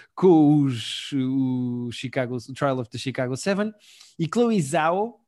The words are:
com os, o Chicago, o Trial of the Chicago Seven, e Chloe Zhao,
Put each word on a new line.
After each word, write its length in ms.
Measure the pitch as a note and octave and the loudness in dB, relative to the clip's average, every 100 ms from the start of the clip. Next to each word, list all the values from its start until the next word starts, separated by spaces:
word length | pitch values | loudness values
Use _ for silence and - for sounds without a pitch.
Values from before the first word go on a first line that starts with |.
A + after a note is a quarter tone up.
| - - | -16 2
com 480 | F#3 D#3+ D3 D3+ | 6 8 6 6
os, 480 | C#3 A#2+ - - - | 2 -2 -8 -10 -6
o 800 | C#3 C3 C3+ C3 B2+ B2 A#2+ A#2+ | -4 -2 0 0 -2 -4 -4 -8
Chicago, 460 | - B2+ C3+ B2 B2 | -8 -6 -4 -4 -6
o 160 | B2 | -8
Trial 260 | C3 C#3+ B2+ | -4 -2 -2
of 100 | A#2 | -6
the 80 | A#2+ | -8
Chicago 380 | C3+ C3+ B2+ C3 | -8 -4 -4 -4
Seven, 380 | G3 G3 G#3+ - _ - - - | -2 -2 -4 -8 _ -20 -14 -6
e 80 | D#3+ | -2
Chloe 280 | A3+ A#3+ G#3 | 0 2 2
Zhao, 580 | C3+ D#3+ D#3+ F#3+ A#3 - | 0 0 2 0 -2 -8